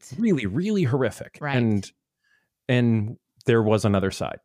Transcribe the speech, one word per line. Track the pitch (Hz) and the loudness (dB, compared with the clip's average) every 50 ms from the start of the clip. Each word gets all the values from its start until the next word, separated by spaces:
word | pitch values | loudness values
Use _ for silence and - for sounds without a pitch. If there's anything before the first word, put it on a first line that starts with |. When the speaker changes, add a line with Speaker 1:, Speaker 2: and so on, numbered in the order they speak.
| - - 127 | -20 -14 -6
Speaker 1:
Really, | 180 233 220 175 131 107 | -2 0 0 0 0 -2
really | 92 95 156 185 220 214 196 165 | -2 -4 -4 -2 -2 0 0 0
horrific. | 117 139 131 131 104 - - - - - - | 0 0 0 -2 -2 -4 -8 -14 -16 -14 -10
Speaker 2:
Right. | 147 143 139 | -6 -4 -2
Speaker 1:
And, | 123 120 113 104 98 - - - _ _ _ _ _ _ _ _ _ _ _ _ _ _ | 0 2 2 0 0 -2 -6 -14 _ _ _ _ _ _ _ _ _ _ _ _ _ _
and | - 123 123 120 117 113 110 104 110 - - _ _ _ _ _ | -2 0 2 2 2 2 0 -2 -4 -8 -14 _ _ _ _ _
there | 127 117 113 | 2 2 4
was | 107 110 110 104 107 | 4 4 2 2 2
another | 107 101 95 98 95 | 2 2 2 0 -2
side. | - - - - - - | -4 -6 -8 -8 -10 -8